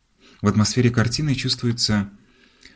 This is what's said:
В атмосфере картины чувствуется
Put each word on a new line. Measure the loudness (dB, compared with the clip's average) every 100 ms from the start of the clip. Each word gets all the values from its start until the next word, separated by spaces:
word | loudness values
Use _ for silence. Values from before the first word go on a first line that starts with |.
| _ _ -20 -4
В | 0
атмосфере | 2 2 2 2
картины | 2 0 0 -2 -2
чувствуется | -2 -4 -4 -2 0 0 -2 -8 _ _ _ _ -20